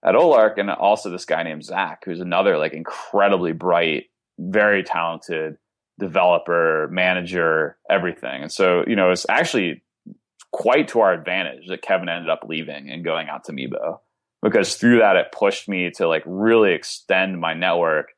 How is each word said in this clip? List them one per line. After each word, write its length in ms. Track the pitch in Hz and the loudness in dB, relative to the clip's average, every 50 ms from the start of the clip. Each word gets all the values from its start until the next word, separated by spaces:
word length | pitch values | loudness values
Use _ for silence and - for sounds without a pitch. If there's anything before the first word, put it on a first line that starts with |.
| - | 2
at 100 | - 92 | 4 4
Olark, 420 | 120 170 175 151 120 110 107 107 101 | 4 6 6 6 6 6 4 2 0
and 120 | 101 101 | -4 -4
also 400 | 90 - - 101 104 107 - 101 | -2 0 2 2 2 2 0 -8
this 140 | 87 90 - | -10 -10 -4
guy 180 | - 82 80 85 | -4 -4 -4 -4
named 220 | 82 78 76 76 | -6 -8 -12 -12
Zach, 400 | 82 90 92 98 82 78 - - | -8 -4 -4 -4 -4 -6 -12 -10
who's 160 | 95 87 85 | -10 -8 -8
another, 380 | 90 87 87 90 98 98 92 76 | -6 -2 0 2 2 2 2 2
like, 160 | 78 80 73 | 0 -2 -4
incredibly 760 | 78 80 - - - - - - 101 98 101 101 92 87 85 82 | -6 -12 -12 -12 -14 -14 -4 0 2 4 4 4 2 0 -2 -4
bright, 520 | 80 85 90 87 85 85 82 78 - - _ _ _ _ _ _ - | -2 0 2 2 2 2 2 0 -4 -6 _ _ _ _ _ _ -12
very 460 | 87 90 95 107 104 104 104 98 92 | -10 -2 0 2 4 4 4 2 0
talented 720 | - - 85 85 85 82 85 - - 87 80 80 80 78 _ _ _ _ _ _ _ _ - | -2 -4 -4 -2 -4 -4 -8 -8 -8 -6 -6 -4 -6 -8 _ _ _ _ _ _ _ _ -10
developer, 920 | 101 95 78 95 90 90 87 82 - - 87 85 82 82 80 78 78 78 87 | -10 -4 0 2 4 4 4 2 2 0 0 2 2 2 2 0 -2 -2 -2
manager, 840 | 90 92 92 90 90 90 85 92 90 82 82 80 80 78 71 - _ _ - | 0 0 0 0 -2 -4 -4 -2 0 0 2 2 2 0 -2 -4 _ _ 0
everything. 520 | - 98 87 90 78 - - 62 67 65 71 | 0 0 0 -2 -6 -8 -10 -12 -10 -10 -10
And 100 | - - | -12 -2
so, 320 | - 98 92 90 87 76 | 0 2 4 4 2 2
you 80 | - - | 0 0
know, 160 | 101 95 90 | 2 4 2
it's 160 | 92 90 - - | 2 0 0 -2
actually 540 | - 131 170 165 - 127 95 85 73 - _ _ _ _ _ - - _ _ _ _ _ - _ - | 0 0 0 0 0 -2 -2 -2 -4 -8 _ _ _ _ _ -20 -20 _ _ _ _ _ -20 _ -10
quite 340 | - - 110 127 147 151 151 | -4 0 2 2 2 2 0
to 120 | - - | 2 4
our 120 | - 98 - | 4 4 4
advantage 540 | 170 78 87 90 95 92 78 64 64 82 90 | 2 -2 -4 -4 -4 -4 -6 -8 -12 -12 -12
that 140 | 92 - - | -12 -10 -2
Kevin 260 | - 98 92 90 85 | -2 -2 0 0 -4
ended 220 | 85 87 85 80 | -6 -6 -4 -4
up 140 | 78 78 - | -4 -4 -4
leaving 420 | - 82 80 82 73 73 73 69 69 | -10 -8 -8 -8 -8 -12 -14 -14 -14
and 160 | 65 82 87 | -14 -10 -6
going 240 | 82 80 82 80 73 | -4 -4 -4 -6 -8
out 140 | 76 76 _ | -12 -14 _
to 80 | - 76 | -14 -12
Meebo, 460 | 67 65 - - - - 80 - - _ _ _ _ _ _ _ _ - | -10 -10 -8 -8 -8 -8 -8 -10 -10 _ _ _ _ _ _ _ _ -2
because 340 | - 95 107 98 - - | 0 2 2 0 0 -2
through 220 | - - 120 120 117 | 0 2 4 6 6
that, 160 | 110 101 95 | 6 6 6
it 160 | 90 - - - | 4 2 0 -4
pushed 360 | - - 101 98 - - - | 0 0 0 0 -2 -8 -8
me 220 | 98 92 90 87 85 | -6 -4 -4 -6 -4
to, 140 | - 95 | -2 0
like, 160 | 82 82 78 78 | 0 0 -2 -2
really 480 | 82 90 95 104 113 117 113 107 98 87 | -6 -6 0 2 4 6 6 6 4 2
extend 680 | 76 - - - - _ _ 95 92 95 95 95 87 | 0 -2 -10 -14 -14 _ _ 0 0 0 -2 -4 -6
my 140 | 82 82 82 | -4 -6 -4
network 580 | 80 87 92 85 87 85 82 78 76 69 - _ | -2 -2 -2 0 0 0 0 0 -2 -2 -6 _